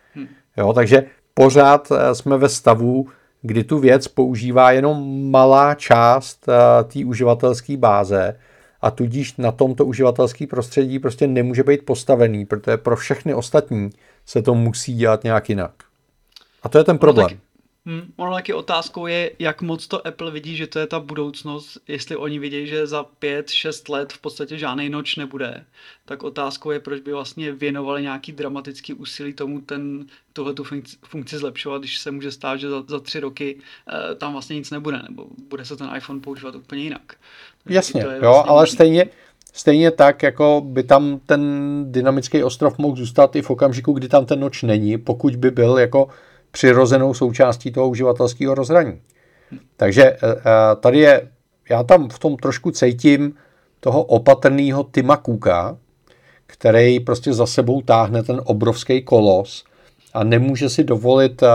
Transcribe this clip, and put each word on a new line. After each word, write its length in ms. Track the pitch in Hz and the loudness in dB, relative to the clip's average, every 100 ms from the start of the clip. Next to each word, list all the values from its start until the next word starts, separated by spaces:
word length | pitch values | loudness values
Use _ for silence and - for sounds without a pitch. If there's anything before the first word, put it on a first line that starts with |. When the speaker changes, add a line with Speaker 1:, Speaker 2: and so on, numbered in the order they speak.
| _ | _
Speaker 1:
Hmm. 120 | 147 135 _ _ - | -20 -20 _ _ -4
Speaker 2:
Jo, 160 | 101 | 0
takže 320 | 117 117 135 135 _ _ | 2 4 4 4 _ _
pořád, 580 | - 131 135 139 143 - | 4 6 8 8 6 2
eh, 220 | 135 131 | 0 0
jsme 240 | 123 139 139 | -2 0 2
ve 100 | 139 | 2
stavu, 600 | 123 - 113 117 127 135 _ _ _ | 0 2 2 2 -2 -6 _ _ _
kdy 220 | 113 110 | -6 -4
tu 140 | 104 156 | -2 2
věc 300 | 131 135 - | 4 4 2
používá 600 | - 127 117 123 123 127 | -2 -2 -2 -2 4 6
jenom 600 | 131 139 151 139 135 139 | 6 2 -2 -6 -8 0
malá 440 | 131 131 135 143 | 4 6 6 4
část, 720 | 147 - 117 117 131 - - - | 0 2 4 6 4 0 -14 0
eh, 360 | 123 120 120 | 4 6 6
té 200 | 117 139 | 2 -6
uživatelské 720 | 131 117 120 120 127 123 - 139 | -8 -2 0 2 0 -2 -6 -2
báze 640 | 120 101 98 101 92 - _ _ _ _ | 2 2 0 -2 -2 -6 _ _ _ _
a 100 | 113 | -6
tudíž 460 | 117 120 127 131 - | -4 -6 -6 -10 -6
na 160 | 120 | -4
tomto 340 | 117 131 127 139 | 0 -2 0 -2
uživatelský 600 | 123 131 120 127 - 143 | 0 0 2 -2 -2 -10
prostředí 520 | 127 120 - 131 135 | -8 -6 -2 -2 -2
prostě 280 | 131 117 143 | -6 -4 -2
nemůže 360 | 127 123 123 | 0 -2 -2
být 220 | 139 143 | 0 0
postavený, 640 | - 120 - 127 117 104 101 | 0 -6 0 2 2 0 -6
protože 300 | 104 110 113 | -6 -4 -4
pro 200 | - 117 | -2 -4
všechny 380 | - 139 160 | -4 -6 -4
ostatní 560 | 123 - 156 147 113 101 - _ _ _ | -6 0 0 0 -4 -8 -10 _ _ _
se 160 | 120 | -4
to 120 | 120 | 0
musí 400 | 120 117 117 - | 0 0 -4 -8
dělat 300 | 117 113 110 | -2 0 0
nějak 240 | 113 107 - | 0 -2 -2
jinak. 240 | 101 87 _ _ _ _ _ _ _ _ _ | -6 -6 _ _ _ _ _ _ _ _ _
A 60 | 117 | 2
to 100 | 151 | 4
je 60 | |
ten 80 | 160 | 4
Speaker 1:
Ono 60 | 165 | 4
Speaker 2:
problém. 280 | 156 120 92 | 4 4 2
Speaker 1:
taky, 140 | 92 _ _ _ _ - | -2 _ _ _ _ -14
hmm, 260 | 165 175 - | -14 -14 -12
ono 180 | 180 | -10
taky 180 | 185 180 | -8 -8
otázkou 540 | 156 - 170 165 175 170 | -10 -6 -6 -6 -12 -8
je, 240 | 170 170 - | -6 -8 -6
jak 240 | 165 151 | -8 -6
moc 240 | 175 160 - | -8 -10 -8
to 200 | 190 165 | -10 -10
Apple 240 | 156 165 | -12 -12
vidí, 260 | 151 151 160 | -12 -14 -12
že 100 | 156 | -10
to 120 | 156 | -8
je 80 | 156 | -6
ta 140 | 165 | -8
budoucnost, 800 | 143 151 147 143 151 147 147 - - | -10 -10 -10 -10 -14 -16 -16 -20 -16
jestli 280 | 147 - 156 | -14 -12 -12
oni 220 | 151 147 | -10 -10
vidějí, 280 | 143 143 147 | -10 -12 -10
že 200 | 156 151 | -8 -6
za 160 | 151 | -8
pět, 480 | 143 - 147 143 147 | -12 -12 -8 -8 -8
šest 380 | - 156 151 - | -8 -8 -12 -10
let 240 | 139 143 | -10 -10
v 60 | - | -12
podstatě 400 | 151 - 143 156 | -16 -14 -14 -10
žádnej 300 | 147 131 143 | -10 -8 -8
notch 280 | 147 143 - | -10 -10 -12
nebude. 480 | 139 135 123 120 _ _ - _ | -12 -10 -12 -12 _ _ -20 _
Tak 180 | - 143 | -18 -14
otázkou 480 | 147 139 139 139 156 | -14 -10 -10 -10 -10
je, 100 | 147 | -10
proč 200 | 143 139 | -10 -14
by 120 | 139 | -10
vlastně 400 | 143 131 - 156 | -12 -12 -12 -12
věnovali 500 | 139 147 143 139 143 | -8 -8 -8 -8 -8
nějaký 300 | 143 135 135 | -8 -12 -16
dramatický 640 | 147 143 139 139 135 - | -14 -12 -12 -16 -20 -18
úsilí 380 | - 147 - 143 | -18 -16 -16 -14
tomu 260 | 143 139 143 | -12 -12 -12
ten, 460 | 135 143 143 143 139 _ _ | -12 -12 -12 -14 -16 _ _
tuhletu 320 | - 139 139 | -12 -12 -10
funkci, 320 | 135 143 117 - | -12 -14 -16 -20
funkci 340 | _ 156 127 151 | _ -18 -14 -12
zlepšovat, 400 | 139 120 147 139 | -12 -12 -12 -12
když 200 | 135 - | -12 -12
se 120 | 151 | -12
může 200 | 139 139 | -12 -14
stát, 240 | 139 143 135 | -12 -12 -10
že 140 | 143 | -10
za, 120 | 139 135 | -10 -10
za 120 | 147 | -14
tři 200 | 135 156 | -12 -12
roky, 360 | 139 139 143 139 - - - 78 80 | -12 -10 -12 -12 -20 -20 -16 -12 -10
eh, 40 | |
tam 180 | - 147 | -10 -12
vlastně 240 | 143 127 151 | -12 -12 -14
nic 140 | 135 | -12
nebude, 280 | 147 147 135 - | -12 -10 -10 -12
nebo 180 | - - - - | -20 -20 -20 -18
bude 160 | 139 | -16
se 120 | 127 139 | -16 -16
ten 140 | 135 131 | -14 -14
iPhone 240 | 131 139 | -14 -16
používat 340 | 139 135 131 | -14 -16 -16
úplně 280 | 127 127 139 | -20 -16 -12
jinak. 200 | 151 139 _ - _ - - _ | -12 -14 _ -20 _ -20 -20 _
Takže 80 | - | -4
i 20 | |
Speaker 2:
Jasně, 280 | 185 180 131 | -2 -2 -6
Speaker 1:
to 60 | 107 | -8
je 60 | 135 | -2
Speaker 2:
jo, 40 | |
Speaker 1:
vlastně 280 | 120 131 147 | 4 6 6
Speaker 2:
ale 120 | 147 | 4
Speaker 1:
možný. 120 | 156 | 4
Speaker 2:
stejně, 320 | - 160 165 180 _ _ _ _ | 4 4 4 0 _ _ _ _
stejně 380 | - - 151 165 | -6 0 4 2
tak, 320 | 160 143 143 | 4 4 4
jako 400 | 143 123 151 147 | -2 0 2 2
by 180 | 139 131 | -2 -4
tam 380 | 123 139 143 139 - | 4 4 4 -6 -2
ten 160 | 147 143 143 143 143 139 | -2 -2 -4 -6 -8 -6
dynamický 500 | 127 127 135 131 151 | -2 -2 -2 -2 -2
ostrov 340 | 127 - 151 113 | -2 -2 -2 -2
mohl 180 | 147 127 | -4 -4
zůstat 400 | 120 - 139 151 | -4 2 4 2
i 60 | |
v 80 | - | -4
okamžiku, 420 | 123 143 123 123 | 0 0 -2 -4
kdy 160 | 139 127 | -4 2
tam 180 | 143 123 | 2 2
ten 140 | 139 | -2
notch 220 | 139 - | -4 -6
není, 360 | 120 107 104 110 | -2 0 0 -4
pokud 380 | 117 120 147 123 | -4 -2 -2 0
by 140 | 127 | -2
byl 280 | 123 117 131 | 2 2 2
jako 300 | 120 135 135 - _ _ _ | 2 2 0 -4 _ _ _
přirozenou 640 | - 131 123 131 135 135 | 2 4 6 4 2 0
součástí 560 | 127 123 117 127 120 131 | -2 -2 2 2 0 -6
toho 180 | 123 131 | -4 -2
uživatelského 640 | 120 127 120 123 - 135 | 0 -2 0 -2 -2 -4
rozhraní. 460 | 135 127 170 143 85 _ _ _ _ _ 131 _ - | -4 2 2 2 -6 _ _ _ _ _ -20 _ -2
Takže, 280 | 101 98 | 0 6
eh, 140 | 131 131 | 6 6
eh, 540 | 117 110 - 110 110 107 | -2 -2 2 4 4 4
tady 180 | 127 139 | 2 4
je, 320 | 151 135 - _ _ _ - | 6 6 2 _ _ _ -4
já 120 | 117 | -2
tam 260 | 120 180 131 | 4 4 4
v 100 | - | -6
tom 180 | 160 143 | -6 -4
trošku 340 | 135 - 175 | -6 -4 -6
cítím 640 | - 127 120 147 143 143 147 _ _ _ _ | 0 0 2 2 2 0 -8 _ _ _ _
toho 220 | 127 139 | -2 0
opatrnýho 800 | 101 117 120 135 139 139 139 135 | 2 2 4 4 4 2 -2 -2
Tima 320 | 143 - 127 143 - | -4 -2 2 0 0
Cooka, 500 | 110 98 87 90 165 _ _ _ _ _ _ _ | -4 0 0 -2 -8 _ _ _ _ _ _ _
který 540 | - 123 113 123 123 | -2 2 4 4 2
prostě 320 | 123 117 - | -2 -4 -2
za 140 | 117 117 | -2 -2
sebou 360 | - 120 135 | 0 -2 -2
táhne 400 | 123 113 110 113 | 2 2 2 -2
ten 180 | 113 127 | -4 -6
obrovský 580 | 131 107 113 113 - 131 | -4 -2 -2 -4 -2 -4
kolos 640 | 131 95 104 92 98 - - _ _ _ _ | 2 2 4 2 -2 -12 -20 _ _ _ _
a 100 | 113 | -6
nemůže 440 | 110 117 131 127 135 | 0 0 0 -2 -4
si 160 | - | -2
dovolit, 580 | 135 113 120 131 135 127 | 0 0 2 2 2 2
eh, 40 | 123 | 4